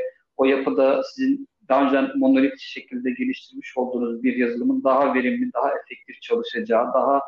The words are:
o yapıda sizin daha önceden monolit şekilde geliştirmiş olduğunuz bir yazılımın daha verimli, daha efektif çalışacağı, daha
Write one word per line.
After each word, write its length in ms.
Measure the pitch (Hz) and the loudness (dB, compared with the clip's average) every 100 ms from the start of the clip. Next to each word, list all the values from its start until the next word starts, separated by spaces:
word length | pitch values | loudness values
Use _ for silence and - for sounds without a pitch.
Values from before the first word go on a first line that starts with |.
| - _ _ - | -2 _ _ 0
o 80 | |
yapıda 580 | 135 135 139 135 135 135 | 2 2 0 2 4 2
sizin 460 | - 131 131 - - _ - | -2 -2 0 0 -4 _ 0
daha 160 | 135 | 2
önceden 340 | 135 135 135 139 | 4 2 0 2
monolit 420 | 131 135 139 - | 4 4 2 -2
şekilde 500 | - 127 - 127 127 | -14 -16 -10 -6 -6
geliştirmiş 680 | 123 127 - - 135 - 131 | -4 -4 -6 -10 -16 -10 -6
olduğunuz 460 | 123 123 120 117 | -4 -2 -4 -2
bir 140 | 127 123 | -2 0
yazılımın 480 | 120 120 127 131 | -2 0 0 0
daha 300 | 135 131 143 | 2 2 2
verimli, 380 | 127 123 120 123 | 2 0 -2 -2
daha 180 | 120 143 | -2 -2
efektif 520 | 143 - - - 123 | -4 -8 -20 -18 -14
çalışacağı, 720 | - 117 - 117 110 113 123 | -2 -2 -2 -6 0 2 2
daha 260 | 127 127 139 | 0 2 0